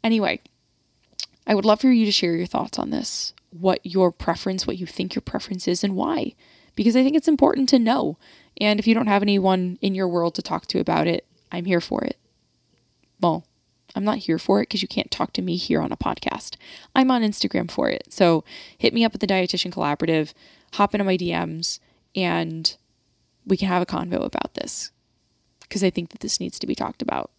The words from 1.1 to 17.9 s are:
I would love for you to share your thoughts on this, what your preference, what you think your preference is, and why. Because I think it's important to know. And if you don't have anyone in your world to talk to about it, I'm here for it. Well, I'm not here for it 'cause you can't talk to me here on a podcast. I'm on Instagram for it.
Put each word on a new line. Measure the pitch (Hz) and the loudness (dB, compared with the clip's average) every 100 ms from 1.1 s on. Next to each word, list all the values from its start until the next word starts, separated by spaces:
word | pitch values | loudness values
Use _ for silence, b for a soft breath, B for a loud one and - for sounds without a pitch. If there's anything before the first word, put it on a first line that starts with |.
| _ - _ - | _ -12 _ 0
I | |
would | 208 | 2
love | 214 214 | 4 4
for | 262 | 6
you | 240 | 4
to | 214 | 4
share | 202 175 165 | 2 0 -2
your | 175 | -2
thoughts | - - - | -4 -4 -4
on | - | -4
this, | - - - - - _ | -4 -6 -6 -8 -10 _
what | 170 190 185 | -2 0 0
your | - 180 180 | -2 2 2
preference, | - - 165 - 190 - | 2 -4 -2 -2 -4 -4
what | 180 | -6
you | 180 | -8
think | - 190 | -6 -4
your | - | -4
preference | - - - 185 - | -6 -8 -6 -6 -2
is, | 175 | 0
and | 202 190 | 0 -2
why. | - 330 - - b b b - | -2 -2 -4 -8 b b b 0
Because | 214 240 | 2 4
I | |
think | 262 302 | 4 4
it's | - 302 | 2 4
important | - - 262 | 4 4 4
to | 262 | 4
know. | 226 254 - 170 b b b - | 4 2 0 -6 b b b -2
And | 208 208 | 0 2
if | 220 | 4
you | |
don't | 226 220 | 4 4
have | 202 | 4
anyone | 208 202 190 185 180 180 | 4 4 4 2 0 -2
in | 202 | -2
your | 190 185 | 0 0
world | 175 170 | 2 0
to | - | -2
talk | - 170 - | -4 -6 -4
to | 185 | -2
about | 175 165 160 | 0 2 2
it, | 170 - _ _ | 0 -4 _ _
I'm | 175 | -8
here | 175 175 | 0 0
for | - - | 0 -4
it. | - - _ _ _ _ _ _ _ _ _ _ | -4 -8 _ _ _ _ _ _ _ _ _ _
Well, | 175 160 - _ _ _ _ - | 0 0 -8 _ _ _ _ -6
I'm | |
not | 202 214 - | -2 -2 -2
here | 160 | -2
for | - 202 | 2 0
it | 214 | 2
'cause | - | -4
you | - | -4
can't | - - | -4 -4
talk | - - | -4 -4
to | - | -4
me | 180 | -4
here | 175 - 156 | -4 -2 -2
on | 156 | -2
a | - | -4
podcast. | - - - - - - B B B - | -4 -4 -6 -6 -12 -16 B B B 2
I'm | 262 | 4
on | 247 | 4
Instagram | 220 208 214 185 175 | 2 0 -2 -2 -4
for | - | -2
it. | - | -2